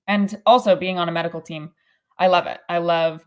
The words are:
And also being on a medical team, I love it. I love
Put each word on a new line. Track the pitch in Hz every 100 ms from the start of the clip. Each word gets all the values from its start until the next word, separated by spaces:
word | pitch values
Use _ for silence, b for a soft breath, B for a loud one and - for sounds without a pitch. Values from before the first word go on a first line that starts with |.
| -
And | 202 196 208
also | 214 247 220 170
being | 185 180
on | 170
a |
medical | 165 165 165
team, | - 160 156 _ _ _ _ -
I | 185
love | 175 -
it. | - -
I | 170
love | 170 165 165 160